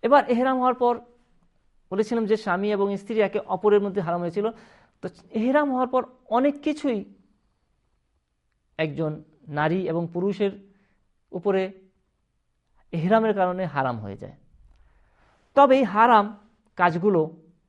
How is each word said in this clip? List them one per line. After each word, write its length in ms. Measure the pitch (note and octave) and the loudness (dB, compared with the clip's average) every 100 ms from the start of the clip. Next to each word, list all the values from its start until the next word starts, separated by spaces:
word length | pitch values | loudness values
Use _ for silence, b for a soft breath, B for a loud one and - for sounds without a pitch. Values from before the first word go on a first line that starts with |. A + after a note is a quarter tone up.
এবার 280 | A#3 C#4 - | 6 4 4
এহরাম 260 | A#3+ C4 C4 | 0 0 2
হওয়ার 160 | B3+ | 0
পর 260 | B3 A#3+ A#3+ - _ _ _ _ _ _ _ _ | 2 0 0 -6 _ _ _ _ _ _ _ _
বলেছিলাম 360 | F#3+ G#3+ A#3 G#3+ | -4 -2 -2 0
যে 100 | G#3+ | -2
স্বামী 320 | G#3+ F#3 G#3 | 0 -2 -2
এবং 240 | G#3 G3 G3 | -2 -2 -4
স্ত্রী 240 | G3+ A3 | -6 -2
একে 180 | G3 G3+ | 0 -2
অপরের 420 | - F#3+ G#3+ G#3 | -6 -2 2 2
মধ্যে 200 | G3+ G3 | 2 -4
হারাম 200 | E3 F3 | -4 -4
হয়েছিল। 300 | F3 E3+ G#3+ A3 b b b _ | -4 -4 -4 -6 b b b _
তো 60 | F3+ - - | -16 -16 -10
এহরাম 420 | A3 A#3 C#4+ D4 | -4 0 2 0
হওয়ার 160 | B3+ B3 | -2 -2
পর 140 | B3+ B3 _ _ | -2 -4 _ _
অনেক 280 | A#3 C#4 C#4+ | 0 0 0
কিছুই 420 | - D4+ C#4+ A3 F#3+ - _ _ _ _ _ _ _ _ _ _ _ _ _ _ _ - | -4 -4 -4 -4 -6 -18 _ _ _ _ _ _ _ _ _ _ _ _ _ _ _ -6
একজন 460 | D#3+ C#3+ D#3+ D#3 - _ - | -6 -4 -6 -6 -14 _ -12
নারী 400 | D3 D#3 F3+ F#3 | -4 -2 0 -2
এবং 200 | D#3+ E3+ | -4 -4
পুরুষের 400 | F3 F#3+ G3+ G3+ G3+ - _ _ _ _ _ _ | -4 -4 -2 -4 -6 -20 _ _ _ _ _ _
উপরে 320 | F3+ F#3 F#3+ F#3+ F#3+ _ _ _ _ _ _ _ _ _ _ _ | -6 -2 -2 -2 -8 _ _ _ _ _ _ _ _ _ _ _
এহরামের 420 | E3+ E3 A3 A3 | -6 0 2 2
কারণে 320 | G3+ F3+ F3+ F3+ | 0 -2 -2 -6
হারাম 300 | C#3 C3 A#2 | -2 -4 -4
হয়ে 160 | G#2 G2 | -10 -12
যায়। 200 | G2 - _ _ _ _ _ _ _ _ _ _ _ | -16 -20 _ _ _ _ _ _ _ _ _ _ _
তবে 220 | - C#4 C4 | 4 6 6
এই 80 | |
হারাম 540 | A#3 G3 A#3 A3 G#3 A3 _ _ _ - | 4 4 6 6 4 -6 _ _ _ 0
কাজগুলো 440 | F3+ E3+ G3+ F3+ D#3 - _ _ | 0 2 2 2 0 -6 _ _